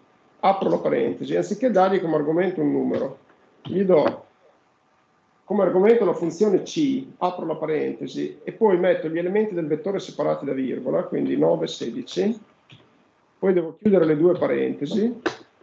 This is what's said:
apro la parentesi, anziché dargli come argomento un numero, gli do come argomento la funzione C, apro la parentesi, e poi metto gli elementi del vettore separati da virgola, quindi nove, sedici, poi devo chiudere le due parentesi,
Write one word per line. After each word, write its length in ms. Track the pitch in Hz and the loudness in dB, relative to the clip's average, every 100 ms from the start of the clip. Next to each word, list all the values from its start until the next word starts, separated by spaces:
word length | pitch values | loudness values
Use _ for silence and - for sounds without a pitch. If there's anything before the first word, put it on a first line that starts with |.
| _ _ _ _ | _ _ _ _
apro 300 | 185 - 185 | 2 2 2
la 80 | 165 | 0
parentesi, 580 | 156 139 - - 135 170 | 0 0 -2 -4 -4 -2
anziché 360 | 175 202 254 | -2 -2 2
dargli 280 | 185 190 196 | 4 4 2
come 160 | 170 151 | 0 0
argomento 460 | 147 160 185 180 | 0 0 0 0
un 100 | 147 | 0
numero, 480 | 139 127 127 123 - _ _ _ _ | 0 0 -2 -4 -8 _ _ _ _
gli 200 | - 175 | -6 -2
do 400 | 190 165 135 - - _ _ _ _ _ _ _ _ _ _ _ | 4 4 4 -2 -14 _ _ _ _ _ _ _ _ _ _ _
come 180 | - 202 | -4 0
argomento 440 | 180 180 208 233 185 | 2 4 6 4 2
la 80 | |
funzione 500 | 156 170 - 208 180 | 0 -2 0 2 2
C, 420 | - 165 143 135 - - | 0 -2 0 0 -6 -4
apro 280 | 180 180 165 | -4 -4 -6
la 100 | 156 | -6
parentesi, 840 | 156 151 135 135 139 143 147 - | -2 -2 -4 -6 -10 -8 -8 -10
e 100 | - | -12
poi 260 | - 214 180 | 0 2 4
metto 300 | 185 170 156 | 2 0 -2
gli 100 | 160 | -4
elementi 340 | 175 202 214 | -2 0 0
del 140 | 175 151 | -2 -2
vettore 320 | 151 190 190 | -2 -2 -6
separati 440 | - - 151 139 | -6 -4 -2 -2
da 100 | 139 | -4
virgola, 500 | 135 127 113 131 165 | -4 -4 -4 -2 -2
quindi 340 | - 156 135 139 | -2 -2 -2 2
nove, 300 | 160 170 165 | 2 2 -2
sedici, 720 | - 135 120 123 170 202 233 - _ _ - _ _ _ _ _ - | -6 -8 -8 -8 -2 -2 -4 -10 _ _ -20 _ _ _ _ _ -4
poi 160 | 190 | 0
devo 220 | 175 160 - | 0 -2 -2
chiudere 260 | 214 185 156 | 2 4 4
le 120 | 151 | 4
due 180 | 175 - | 4 2
parentesi, 840 | 143 135 131 - 143 190 233 240 - - - _ | 0 0 -2 -4 -4 -2 -2 -2 -8 -8 -18 _